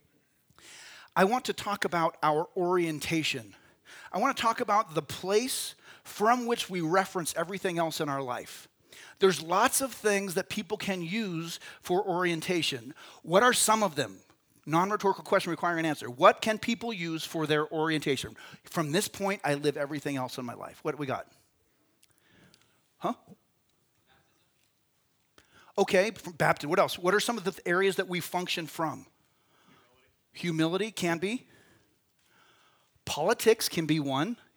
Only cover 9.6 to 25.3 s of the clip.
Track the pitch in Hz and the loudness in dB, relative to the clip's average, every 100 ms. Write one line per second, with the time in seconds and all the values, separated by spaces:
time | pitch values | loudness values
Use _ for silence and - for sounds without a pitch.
9.6 | 247 - 269 220 208 202 196 175 180 - | 4 2 -2 -2 0 0 0 -4 -4 -8
10.6 | 165 214 - 185 165 214 214 165 165 - | -6 -6 -4 -4 -4 -4 -4 -4 -6 -10
11.6 | - - - 180 208 175 180 165 - 180 | -14 -16 0 0 2 0 0 0 0 0
12.6 | 147 131 113 - - - - 180 247 233 | 0 -4 -10 -18 -20 -18 4 6 6 6
13.6 | - 220 202 147 113 95 _ _ _ _ | 4 4 4 0 -4 -6 _ _ _ _
14.6 | - 160 196 208 196 190 165 196 180 165 | 0 2 2 2 2 0 2 2 2 -2
15.6 | 175 170 160 147 113 123 185 247 220 214 | 0 0 0 -2 -6 6 6 8 0 -2
16.6 | - 233 233 214 170 160 - 170 156 151 | -2 -4 -4 -4 -4 -4 -4 -4 2 2
17.6 | 151 165 156 156 147 135 110 110 - - | 2 0 0 0 0 -2 -4 -14 -20 -20
18.6 | - - 156 165 214 - 196 202 143 143 | -8 -4 0 0 -2 -4 -4 -2 -2 0
19.6 | 147 143 143 151 147 139 127 - 123 101 | 0 -2 -4 -4 -4 -4 -4 -6 -10 -10
20.6 | 92 - 156 143 139 110 - _ _ _ | -14 -8 -8 -6 -4 -4 -6 _ _ _
21.6 | _ _ _ _ _ _ _ _ - _ | _ _ _ _ _ _ _ _ -20 _
22.6 | _ _ _ _ 185 247 - - _ _ | _ _ _ _ -6 -6 -12 -20 _ _
23.6 | _ _ _ _ _ _ _ _ _ _ | _ _ _ _ _ _ _ _ _ _
24.6 | _ _ _ _ _ _ _ | _ _ _ _ _ _ _